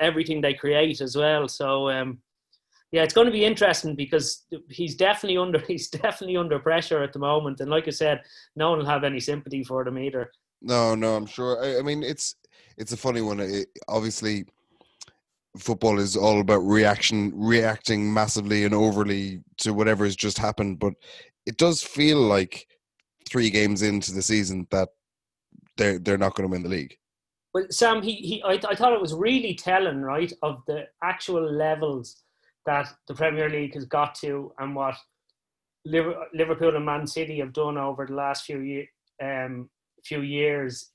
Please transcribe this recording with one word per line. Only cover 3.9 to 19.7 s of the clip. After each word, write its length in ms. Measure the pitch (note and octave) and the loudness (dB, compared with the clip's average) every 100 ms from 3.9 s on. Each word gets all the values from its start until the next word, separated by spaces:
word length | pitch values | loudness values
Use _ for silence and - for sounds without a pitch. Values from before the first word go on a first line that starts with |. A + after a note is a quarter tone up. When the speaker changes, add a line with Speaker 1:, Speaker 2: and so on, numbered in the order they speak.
| C#3+ | -6
Speaker 1:
because 500 | C#3 D#3 - - _ D#3+ - | 0 0 0 -8 _ -16 -12
he's 260 | C#3 E3+ D3 | -8 -6 2
definitely 420 | F#3 G#3 G3+ F3+ | 2 2 0 0
under, 200 | F3+ D#3 | 0 -2
<laughs> 80 | - | -2
he's 220 | E3+ - | -6 -8
definitely 480 | D#3 G#3+ G3+ F#3 F3+ | -4 -4 -4 -4 -2
under 220 | E3+ C#3+ | -2 -2
pressure 420 | D#3+ E3 E3 D#3 | 2 0 0 -2
at 80 | C#3 | -2
the 80 | C#3 | -2
moment. 400 | C#3+ D3+ D3 C3+ | 0 0 0 -6
And 100 | C3+ | -2
like 180 | D#3 D#3+ | 0 -2
I 40 | |
said, 300 | C#3+ D3+ D3 - - - D3+ | -2 0 0 -6 -20 -14 -2
no 140 | D#3+ | 0
one 100 | D#3+ | 2
will 60 | C#3+ | 0
have 180 | C#3+ | 0
any 160 | C#3 C3+ | 0 -2
sympathy 440 | B2+ D3 C#3+ C3+ | -4 -6 -6 -8
for 200 | B2+ B2+ | -4 -4
them 140 | B2+ C3 | -4 -6
either. 340 | C3+ C3 A#2+ _ _ _ | -6 -6 -8 _ _ _
Speaker 2:
No, 320 | A2+ A#2+ A#2 | 0 2 2
no, 220 | A2 A2 A2 | 2 0 0
I'm 100 | G#2 | -4
sure. 360 | - B2+ A#2+ | -4 -2 -2
I, 180 | C3+ B2+ | 0 -2
I 20 | |
mean, 220 | C#3+ D3 | -2 -4
it's, 320 | C3 D3 - - _ _ _ - | -4 -6 -8 -10 _ _ _ -14
it's 140 | A2 | -10
a 40 | A#2 | -4
funny 240 | C3 A#2 | -2 0
one. 180 | G#2+ G2+ | -2 -2
It, 280 | F#2+ G2+ G2 - - | -2 -4 -6 -10 -4
obviously, 580 | A2 A2 G#2+ G#2+ G#2 F#2+ _ _ _ _ _ - _ _ _ _ F#2+ | -2 -2 -2 -2 -4 -6 _ _ _ _ _ -20 _ _ _ _ -8
football 420 | - G#2 A2+ G2+ | -4 2 4 4
is 160 | G2+ G2 | 2 4
all 240 | G#2+ G#2 | 6 6
about 200 | G2 G2+ | 6 4
reaction, 720 | F#2 G#2+ G#2 G#2 - G#2+ G2+ F#2+ | 6 6 6 4 2 2 0 0
reacting 800 | A2 A#2 A2+ A2 - G#2+ G#2 | 2 4 4 0 0 0 2
massively 500 | A2 G#2+ - G2+ G#2 | 2 2 0 0 2
and 120 | G#2 G#2 | 4 4
overly 640 | A2 G#2 G2+ G2+ G2 F#2 - - | 4 4 0 0 -4 -10 -14 -6
to 160 | A2+ | -2